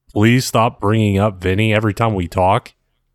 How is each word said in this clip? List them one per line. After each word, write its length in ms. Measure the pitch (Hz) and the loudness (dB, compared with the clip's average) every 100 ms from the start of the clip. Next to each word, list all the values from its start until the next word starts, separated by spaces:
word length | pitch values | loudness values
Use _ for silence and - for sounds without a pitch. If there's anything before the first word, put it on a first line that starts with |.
| _ | _
please 340 | - 110 120 127 | 0 2 2 0
stop 340 | 123 113 - | 0 0 -2
bringing 380 | 101 110 107 98 | -2 0 2 2
up 220 | 104 92 | 0 -2
Vinny 320 | 92 95 110 | -4 -2 0
every 180 | 107 110 | 0 -2
time 220 | 98 117 | -2 -2
we 120 | 101 87 | -2 -4
talk?" 460 | 95 92 107 - _ _ _ _ | 0 0 0 -4 _ _ _ _